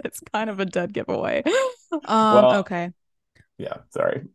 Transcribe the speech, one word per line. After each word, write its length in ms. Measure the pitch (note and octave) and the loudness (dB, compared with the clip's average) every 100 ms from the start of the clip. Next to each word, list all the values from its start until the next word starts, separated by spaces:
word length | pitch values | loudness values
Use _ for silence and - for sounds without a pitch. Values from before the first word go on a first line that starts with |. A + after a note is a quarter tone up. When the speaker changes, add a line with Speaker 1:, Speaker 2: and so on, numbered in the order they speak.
| - | -12
Speaker 1:
It's 140 | - - | -12 -8
kind 160 | G#3+ A3+ | -6 -6
of 120 | G3 | -4
a 60 | F#3 | -4
dead 280 | F3+ F3 | -4 -4
giveaway. 480 | G3+ - - - - D#4+ B4 C5 B4 - | -6 -4 -4 -2 -2 0 0 0 -6 -8
Um, 100 | D#4+ - | -8 0
Speaker 2:
Well, 500 | A3 A3 G#3 G#3 G#3 | 2 6 6 6 4
Speaker 1:
okay. 320 | F#3+ F3+ F3 - _ _ _ _ _ _ | 0 -6 -6 -10 _ _ _ _ _ _
Speaker 2:
yeah, 200 | - - - | -12 -12 -10
sorry. 360 | - G1+ - - | -2 -2 -2 -6